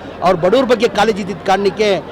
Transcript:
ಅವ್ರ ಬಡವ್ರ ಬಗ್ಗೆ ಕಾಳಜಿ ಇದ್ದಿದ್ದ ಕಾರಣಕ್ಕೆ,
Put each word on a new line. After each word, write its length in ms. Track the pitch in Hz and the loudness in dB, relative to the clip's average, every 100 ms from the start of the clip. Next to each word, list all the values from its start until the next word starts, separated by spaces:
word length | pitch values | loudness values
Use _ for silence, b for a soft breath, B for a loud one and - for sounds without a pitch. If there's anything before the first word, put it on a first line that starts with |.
| B B | B B
ಅವ್ರ 120 | 175 185 | 0 2
ಬಡವ್ರ 300 | 180 240 254 | 2 2 2
ಬಗ್ಗೆ 220 | 247 233 | 2 0
ಕಾಳಜಿ 340 | 202 214 202 | 0 0 0
ಇದ್ದಿದ್ದ 220 | 196 180 - | -4 -6 0
ಕಾರಣಕ್ಕೆ, 540 | 196 202 185 214 180 - | 0 0 0 0 0 -4